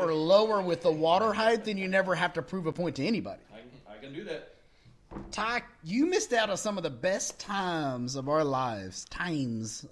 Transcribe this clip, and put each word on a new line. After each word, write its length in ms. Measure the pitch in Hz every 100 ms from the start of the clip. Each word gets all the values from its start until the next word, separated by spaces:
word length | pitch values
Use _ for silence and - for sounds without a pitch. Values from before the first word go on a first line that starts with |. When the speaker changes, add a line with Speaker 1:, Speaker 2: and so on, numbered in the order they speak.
Speaker 1:
or 140 | 175
lower 480 | 156 160 202 220 208
with 180 | 185 165
the 100 | 175
water 400 | 156 160 180 220
height, 320 | 208 220 233 220
then 100 | 202
you 120 | 190
never 260 | 190 190
have 180 | 170 175
to 80 | 170
prove 220 | - 190
a 80 | 160
point 240 | 156 170 135
to 80 | 151
anybody. 360 | 220 - 92 -
Speaker 2:
I 60 | 107
can, 100 | 120 147 101
I 160 | 107
can 120 | 135
do 100 | 147
that. 300 | 202 156 - - _ _ - - _ - -
Speaker 1:
Ty, 300 | - 214 240 - -
you 220 | 160 220 320
missed 260 | 370 -
out 160 | 233 214
on 80 | 190
some 220 | 214 202
of 60 |
the 40 | 170
best 480 | 120 170 202 - -
times 800 | - 202 185 165 143 127 123 135
of 140 | 135
our 140 | 151
lives. 600 | 151 131 131 107 95 - -
Times 760 | - 175 151 127 113 110 - 143